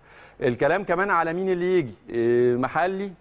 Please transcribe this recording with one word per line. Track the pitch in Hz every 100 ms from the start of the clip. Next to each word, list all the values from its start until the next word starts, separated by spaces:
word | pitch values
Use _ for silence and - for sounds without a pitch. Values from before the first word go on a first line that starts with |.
| _ - - -
الكلام | 127 120 143 180
كمان | 190 175 202
على | 175 165
مين | 170 190
اللي | 180 180 185
يجي، | 131 101 -
إيه، | 117 117 120 123 123
محلي | 131 156 180 190 202 175